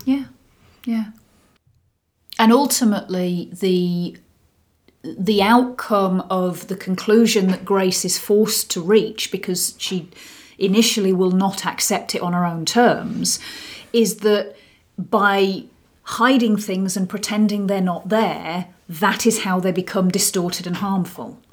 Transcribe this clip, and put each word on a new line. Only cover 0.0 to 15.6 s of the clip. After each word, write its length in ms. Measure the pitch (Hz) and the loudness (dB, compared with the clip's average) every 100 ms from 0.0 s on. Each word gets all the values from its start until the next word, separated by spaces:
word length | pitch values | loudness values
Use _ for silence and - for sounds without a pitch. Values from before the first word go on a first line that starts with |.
| 262 | -2
Yeah, 200 | 277 254 - _ _ _ _ 240 | -2 -4 -18 _ _ _ _ -6
yeah. 200 | 226 214 - _ _ _ _ _ _ _ _ _ _ _ - | -4 -6 -12 _ _ _ _ _ _ _ _ _ _ _ 2
And 140 | 220 | 4
ultimately, 1000 | 254 277 - 226 196 - 185 180 175 - | 6 4 2 0 0 -4 -4 -2 -4 -6
the, 640 | 175 190 180 180 175 175 - _ _ _ _ _ _ _ _ | -4 0 2 0 -2 -6 -10 _ _ _ _ _ _ _ _
the 380 | 165 - 190 202 | -16 -4 0 2
outcome 800 | 202 247 254 - - 202 190 185 - | 4 4 4 -6 -2 0 2 0 -2
of 380 | 185 180 165 - | -2 -2 -4 -10
the 80 | 185 | -10
conclusion 720 | - 185 - 220 226 208 185 | -6 -4 2 4 6 4 2
that 180 | 180 - | 0 0
Grace 380 | 196 185 - 175 | 0 2 0 -4
is 140 | - | -4
forced 500 | - 208 214 - - | 0 2 2 -2 -4
to 100 | 180 | -6
reach, 500 | 170 214 220 - - | 2 2 2 -6 -8
because 420 | 190 196 180 - - | -6 -6 -4 -6 -6
she 300 | - 185 151 - - - - - | -6 -6 -8 -20 -20 -20 -20 -4
initially 540 | 190 214 226 220 190 | 2 4 2 2 0
will 180 | 185 185 | 2 2
not 340 | 185 190 190 180 | 2 0 -2 -6
accept 480 | - - 196 - | -4 -2 -2 -4
it 80 | - | -6
on 120 | 175 | -2
her 120 | 175 175 | -2 -2
own 200 | 165 156 | -4 -2
terms, 720 | 233 226 - - - - - - - - - - | 4 4 4 -4 -4 -4 -4 -8 -16 -18 -20 -2
is 240 | 233 202 - | 2 2 2
that 380 | 208 208 - - _ _ _ - | 0 0 -2 -14 _ _ _ -12
by 680 | 180 208 202 196 196 180 | -2 2 2 4 2 0